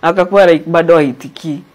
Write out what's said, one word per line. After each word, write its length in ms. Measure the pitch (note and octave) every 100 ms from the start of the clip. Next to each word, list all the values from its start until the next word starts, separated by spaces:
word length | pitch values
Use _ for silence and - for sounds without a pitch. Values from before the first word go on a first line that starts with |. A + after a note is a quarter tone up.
akakuwa, 440 | D#3+ F#3+ F3 G3+ F#3
like, 240 | D#3+ D#3+
bado 260 | E3+ E3 E3+
haitikii. 640 | C#3+ B2 - - E3 C#3+ -